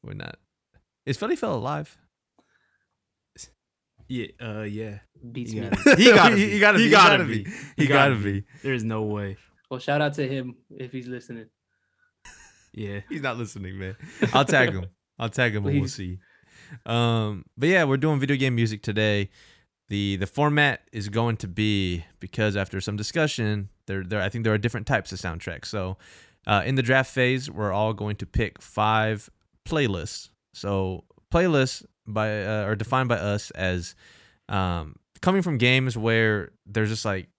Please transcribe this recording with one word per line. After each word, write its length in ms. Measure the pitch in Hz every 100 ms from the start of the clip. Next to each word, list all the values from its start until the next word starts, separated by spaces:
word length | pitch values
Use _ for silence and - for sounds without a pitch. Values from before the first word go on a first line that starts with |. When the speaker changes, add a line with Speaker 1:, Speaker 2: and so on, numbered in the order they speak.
Speaker 1:
we're 120 | -
not. 220 | 98 50 50 _ _ _ _ _ _ -
Is 120 | 139
Felly 180 | 214 339
Fel 180 | 226
alive? 420 | 139 117 151 151 - _ _ _ _ _ _ _ _ _ _ _ _ _ _ - _ _ _ _ _ _
Speaker 2:
Yeah, 180 | 127 107 -
uh, 200 | 117 107
yeah. 360 | 107 104 110 104 _ _ 120
Speaker 3:
Beats 200 | 120 117
Speaker 2:
He 80 | 110
Speaker 3:
me. 80 | 117
Speaker 2:
gotta 260 | - - 277
be. 60 |
He 80 | 254
gotta 240 | 208 165 202
Speaker 1:
<laughs> 0 |
He, 80 | 208
Speaker 2:
be. 40 |
Speaker 1:
he 80 | 202
gotta 180 | 208 202
Speaker 2:
He 60 |
Speaker 1:
be. 60 | 226
Speaker 2:
gotta 340 | 202 180 151
Speaker 1:
He 0 |
gotta 0 |
Speaker 2:
be. 200 | 165 117
Speaker 1:
be. 60 | 110
Speaker 2:
He 60 | 214 - -
Speaker 1:
He 100 | 147
Speaker 2:
gotta 240 | 143 139
Speaker 1:
gotta 140 | 120
Speaker 2:
be. 160 | 101 98
Speaker 1:
be. 60 | 104 -
Speaker 2:
There's 200 | 135 131
no 180 | 113 110
way. 340 | 107 104 101 98 _ _ _
Speaker 3:
Well, 80 | 127
shout 220 | - 147
out 140 | 147
to 120 | 147 135
him 300 | 135 127 123 _ -
if 140 | 127
he's 160 | 127 123
listening. 400 | 123 117 117 110 _ _ _ _ _ _ _ - - - _ _
Speaker 2:
Yeah. 280 | - 104 101 -
Speaker 1:
He's 140 | 165
not 140 | 139 117
listening, 400 | 110 - 95 95
man. 180 | 95 98 160 - -
I'll 120 | 120
tag 280 | 139 143 123
him. 140 | 98 90 _ _ _
I'll 100 | 117
tag 240 | 120 123
him 100 | 104
and 100 | 101
we'll 100 | 143
Speaker 3:
Please. 100 | 135
Speaker 1:
see. 240 | - 92 92 _ _ _ - - 123 -
Um, 580 | 117 117 113 107 101 - -
but 120 | 143
yeah, 160 | 185
we're 120 | 151 135
doing 220 | 156 147
video 180 | 135 143
game 180 | 131 120
music 260 | 113 107
today. 480 | - 104 107 104 98 _ - _ _ _ _
The, 280 | 101 101 98
the 100 | 95
format 560 | - 147 147 143 127 _
is 160 | 113 104
going 280 | 104 117 110
to 100 | 101
be, 560 | 87 107 101 95 87 82 _
because 360 | 92 - 107 101
after 240 | 95 101
some 160 | - 104
discussion, 720 | 107 165 156 - 110 104 101 _ -
there, 160 | 98
there, 160 | 90 107
I 80 | 98
think 140 | 117
there 80 | 113
are 60 | 107
different 280 | 110 117 107
types 240 | 127 -
of 60 | 95
soundtracks. 460 | 90 82 - 82 -
So, 320 | 107 92 95 - - - _ -
uh, 160 | 101
in 100 | 95 131
the 60 |
draft 300 | 123 131 131
phase, 380 | - 123 127 139
we're 220 | 85 104
all 200 | 95 110
going 240 | 107 104 104
to 100 | 92
pick 360 | - 107 -
five 680 | - - 107 110 110 107 - _ _ _ -
playlists. 640 | 160 131 90 76 - - _ _
So 500 | - 101 98 95 92 - _ _
playlists 520 | 170 180 151 131 - - _ -
by, 380 | 107 107 107
uh, 200 | 98 107
are 120 | 101 107
defined 320 | 107 131 127
by 80 | 117
us 320 | 98 104 -
as, 420 | - 92 90 85 - - - _ _ _
um, 460 | 101 92 85 78 - _ -
coming 200 | - 190
from 160 | 180 139
games 380 | 123 127 131 117
where 520 | 110 113 110 107 85 _ -
there's 220 | 104 107
just 160 | 110
like 240 | 110 95 82